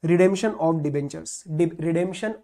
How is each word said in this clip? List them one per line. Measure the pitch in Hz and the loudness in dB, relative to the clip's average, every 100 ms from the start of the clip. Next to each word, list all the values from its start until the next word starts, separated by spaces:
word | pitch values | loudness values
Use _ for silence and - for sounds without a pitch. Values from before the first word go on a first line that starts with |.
Redemption | 165 170 185 190 220 214 | 2 6 6 4 -2 0
of | 160 165 | 0 0
debentures, | 147 143 143 160 160 - - | 0 -2 -4 -8 -12 -16 -8
deb-, | 156 170 165 | 0 0 0
redemption | 160 170 180 185 214 214 | -2 0 0 -4 -6 -4